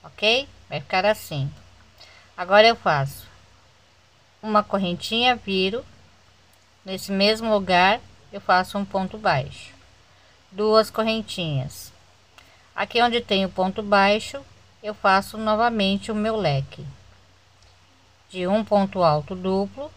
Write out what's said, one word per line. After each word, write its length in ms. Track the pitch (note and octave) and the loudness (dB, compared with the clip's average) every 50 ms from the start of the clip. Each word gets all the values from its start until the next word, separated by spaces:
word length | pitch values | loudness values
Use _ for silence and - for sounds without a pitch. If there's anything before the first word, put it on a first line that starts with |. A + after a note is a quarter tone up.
| - | -20
Ok? 460 | D#3+ - - G3+ G#3+ A#3 C4 C#4+ - - - - | -20 -10 -2 0 2 2 2 -2 -6 -16 -20 -14
Vai 140 | _ D3 D3 | _ -10 -10
ficar 240 | C#3+ - - F#3 F#3 | -6 -2 -2 0 2
assim. 440 | G#3 G#3+ - - - D#3+ C#3+ C3+ C#3+ C#3+ - - - - - - _ _ _ - - - - - _ _ | 2 0 0 -6 -8 -6 -6 -6 -6 -8 -12 -20 -20 -20 -20 -20 _ _ _ -20 -20 -20 -20 -20 _ _
Agora 320 | - F3+ F3+ G3 G#3 G#3+ | -10 -2 4 6 8 8
eu 80 | A#3 A#3 | 8 4
faço 500 | A3 - F#3+ D#3 C#3+ C3+ C#3 - - - - - - - _ _ _ _ _ _ _ _ _ _ _ _ _ _ _ _ _ _ _ | 4 0 0 2 2 0 -4 -6 -14 -20 -20 -20 -20 -20 _ _ _ _ _ _ _ _ _ _ _ _ _ _ _ _ _ _ _
uma 200 | - A3 G#3+ G#3 | -8 0 0 0
correntinha, 760 | G#3 - - G3 F#3+ F3 F3 F3 - - A3 A3+ A#3+ B3+ B3 | 0 0 -2 -2 -2 -2 -4 -6 -6 -6 -2 2 2 2 2
viro, 480 | A#3 - G3 G3 F#3 F#3 F#3+ G#3 B3+ C#4 - - - - _ _ _ _ _ _ _ _ _ _ _ _ _ _ _ _ | 0 -4 -4 -2 0 0 -2 -2 -6 -10 -12 -20 -20 -20 _ _ _ _ _ _ _ _ _ _ _ _ _ _ _ _
nesse 280 | F#3+ F#3+ F#3 - - G3 | -12 -12 -10 -8 -6 0
mesmo 400 | F#3+ G3 G#3 A3 A3 A3+ A3+ G#3+ | 2 2 2 2 0 0 0 0
lugar 480 | G3+ F#3+ F3+ F3+ F3 F3+ F#3+ G#3+ C4 - - - - - - | 0 2 2 4 4 6 4 4 0 -4 -16 -20 -20 -20 -18
eu 100 | - G3+ | -18 -10
faço 360 | - - F#3 F3+ F#3 - - | 0 2 2 2 2 -2 -6
um 60 | G3+ G3 | -6 -6
ponto 340 | G3 - F#3+ F#3+ F#3 - | -4 -4 -4 -4 -4 -8
baixo, 560 | G#3+ G#3+ G3 D#3+ C3+ C#3 - - - - - - - _ _ _ _ _ _ _ _ _ _ _ _ _ _ | -4 -2 0 0 0 -2 -6 -12 -18 -20 -20 -20 -20 _ _ _ _ _ _ _ _ _ _ _ _ _ _
duas 380 | F#3+ F#3+ G#3+ G#3+ G#3+ A3 G#3+ - | -6 -2 0 4 4 4 4 2
correntinhas, 1040 | - - A3 A3+ A3 A3+ G#3+ - - - F3 D#3 D3 C3 C3 C#3+ - - - - - - _ _ _ _ _ _ _ - _ _ _ _ _ _ _ | -4 -4 -2 -2 -2 -4 -6 -8 -8 -6 -4 -2 -2 -4 -4 -6 -12 -16 -20 -20 -20 -20 _ _ _ _ _ _ _ -20 _ _ _ _ _ _ _
aqui 260 | - G3+ - - A#3 | -8 -8 -2 0 2
onde 180 | A#3+ A#3+ A#3 A#3+ | 2 2 2 -2
tem 260 | A#3 - G#3 F#3+ F#3+ | -2 0 0 0 0
o 40 | F3+ | -2
ponto 320 | - F#3+ F#3 F#3+ F#3 - G#3 | -2 -2 -2 -2 -2 -6 -2
baixo 580 | G3+ G3+ G3 G3 G3+ G#3 A3 - - - C#4 C#4 - - _ _ _ _ _ | 2 4 4 4 4 2 0 -2 -8 -12 -14 -14 -16 -20 _ _ _ _ _
eu 120 | - G#3 G#3 | -12 -12 -12
faço 440 | - - G3 F#3+ G3 G3 - - | 0 2 4 4 4 2 -2 -10
novamente 760 | G#3+ A3 A3 G#3+ G#3+ A#3 A#3+ A#3 G#3+ G3 F#3+ G3 G3 - - | -4 -2 0 2 2 2 0 2 0 0 0 0 -2 -4 -4
o 40 | G#3+ | -4
meu 220 | G#3+ G#3 A3 A3 | -2 -2 -2 -2
leque 480 | A3 F#3+ D#3 C#3 C3+ C#3 - - - - C#3 - - - - - _ _ _ _ _ _ _ _ _ _ _ _ _ _ _ _ _ _ _ _ _ _ _ | 0 0 0 0 0 -4 -6 -12 -16 -16 -16 -16 -20 -20 -20 -20 _ _ _ _ _ _ _ _ _ _ _ _ _ _ _ _ _ _ _ _ _ _ _
de 180 | - F#3 F3+ | -8 -6 -2
um 160 | F3+ G3 A3 G#3+ | 0 0 0 0
ponto 380 | - G#3 G3+ G3 G3 - F#3+ F3+ | 2 2 2 2 2 0 2 2
alto 320 | D#3+ D3+ D3+ D3 - F#3+ | 4 4 2 -2 -6 -10
duplo 560 | F#3 F3+ F#3 F#3+ F#3+ G3+ G3+ - C4 C#4+ D#4 - | -6 -4 -2 0 0 -2 -4 -8 -14 -14 -14 -16